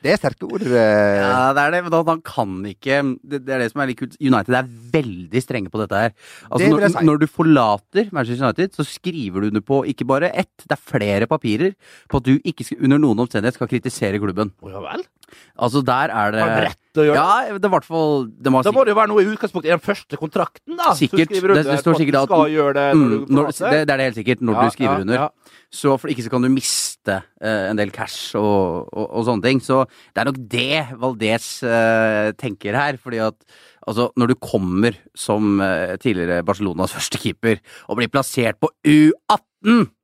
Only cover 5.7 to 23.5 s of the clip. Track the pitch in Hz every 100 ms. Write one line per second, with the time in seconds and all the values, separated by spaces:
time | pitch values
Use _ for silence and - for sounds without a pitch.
5.7 | 107 104 101 117 - - - - - 175
6.7 | 156 202 180 165 151 156 - 160 147 113
7.7 | 104 _ 185 214 170 120 120 135 107 190
8.7 | - 151 - 180 165 107 90 107 104 104
9.7 | 139 131 135 120 135 170 - 190 _ -
10.7 | 143 - 135 104 101 113 156 120 107 180
11.7 | 196 _ - _ 143 123 139 - - 123
12.7 | - 135 143 151 104 120 110 107 123 -
13.7 | 123 127 - 107 101 101 92 107 - -
14.7 | 95 - - 359 _ _ - _ _ 120
15.7 | 131 131 127 143 107 104 110 110 110 107
16.7 | - _ - 151 147 165 214 254 202 202
17.7 | 180 - 165 156 143 120 - 135 131 131
18.7 | 220 247 208 214 214 196 214 214 180 156
19.7 | 170 - 202 - 143 160 196 165 - -
20.7 | 339 339 160 151 190 165 196 185 190 147
21.7 | 143 170 160 147 139 135 180 151 156 143
22.7 | 139 143 156 131 110 139 135 147